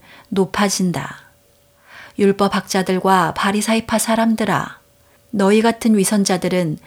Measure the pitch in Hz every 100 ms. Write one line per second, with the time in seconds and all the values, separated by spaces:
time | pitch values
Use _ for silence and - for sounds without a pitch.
0 | - - - 196 185 - 202 - 185 147
1 | 139 - - _ _ _ _ _ _ -
2 | - - 196 196 196 196 - 196 185 185
3 | 190 185 160 - 202 208 208 226 220 220
4 | - 226 226 220 202 160 - - _ _
5 | _ _ _ 202 196 214 226 226 233 214
6 | 190 208 196 180 180 180 165 156